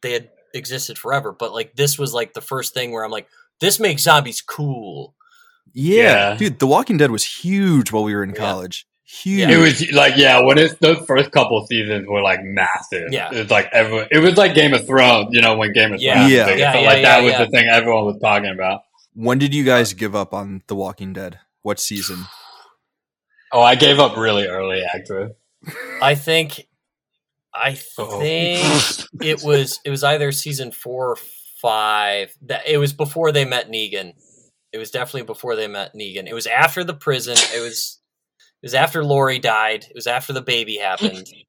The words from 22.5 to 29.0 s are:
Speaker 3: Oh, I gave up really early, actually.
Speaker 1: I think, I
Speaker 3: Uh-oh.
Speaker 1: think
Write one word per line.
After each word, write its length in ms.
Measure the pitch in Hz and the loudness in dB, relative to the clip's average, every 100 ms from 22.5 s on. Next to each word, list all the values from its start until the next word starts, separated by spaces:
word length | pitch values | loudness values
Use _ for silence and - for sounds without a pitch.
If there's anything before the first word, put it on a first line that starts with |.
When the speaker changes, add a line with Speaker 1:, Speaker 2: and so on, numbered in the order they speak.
| - _ _ _ _ _ _ _ _ _ | -20 _ _ _ _ _ _ _ _ _
Speaker 3:
Oh, 80 | 123 | 4
I 140 | 120 127 | 6 6
gave 240 | 143 139 | 4 6
up 160 | 135 113 | 4 2
really 300 | 113 104 98 | 0 0 -2
early, 340 | 92 95 95 | -4 -4 -4
actually. 460 | 90 87 - 98 104 - _ _ - - - - | -4 -8 -8 -10 -10 -12 _ _ -18 -16 -14 -2
Speaker 1:
I 140 | 135 147 | 0 0
think, 500 | 143 160 151 - - _ _ _ _ _ _ _ _ | 0 0 0 -8 -20 _ _ _ _ _ _ _ _
I 240 | - 127 135 - - | -6 -6 -6 -14 -12
Speaker 3:
Uh-oh. 200 | 107 101 | -10 -6
Speaker 1:
think 840 | 147 165 170 175 180 147 123 - | -4 -4 -4 -2 0 0 -2 -6